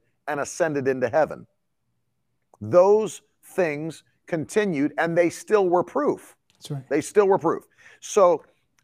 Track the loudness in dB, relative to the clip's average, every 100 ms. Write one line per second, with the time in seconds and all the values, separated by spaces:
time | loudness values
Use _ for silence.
0 | _ _ -8 -6 -6 -4 -2 -2 -2 -2
1 | -2 0 -2 -4 -20 _ _ _ _ _
2 | _ _ _ _ _ -16 0 4 6 4
3 | 0 -10 _ _ -8 -4 -2 -4 -10 -14
4 | _ _ -8 -8 -4 -2 -2 0 -2 -2
5 | -2 2 0 -2 -2 0 2 0 0 -2
6 | -2 -4 -8 _ _ _ -12 -12 -4 -4
7 | 0 2 4 4 0 -4 -8 _ -20 -20
8 | -4 4 4 4 -4 _ _ _